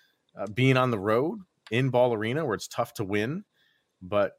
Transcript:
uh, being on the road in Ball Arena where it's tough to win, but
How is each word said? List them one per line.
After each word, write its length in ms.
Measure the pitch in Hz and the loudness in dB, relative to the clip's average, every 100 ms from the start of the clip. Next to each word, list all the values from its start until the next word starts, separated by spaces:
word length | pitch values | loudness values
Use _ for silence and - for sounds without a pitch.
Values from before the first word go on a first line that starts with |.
| _ _ _ - | _ _ _ -10
uh, 80 | 104 | -6
being 300 | 104 131 131 | 0 4 4
on 160 | 127 | 2
the 60 | 110 | 0
road 420 | 101 113 151 220 - _ - | 2 2 0 -4 -12 _ -4
in 180 | 113 135 | -2 2
Ball 240 | 120 123 | 4 2
Arena 300 | 110 110 139 151 | 2 -2 -2 -2
where 80 | |
it's 140 | 95 - | -4 -6
tough 260 | - 117 | -6 -6
to 100 | - | -6
win, 400 | 98 104 110 175 - _ _ _ _ _ | -2 -2 -2 -6 -12 _ _ _ _ _
but 340 | 92 101 98 | -2 0 0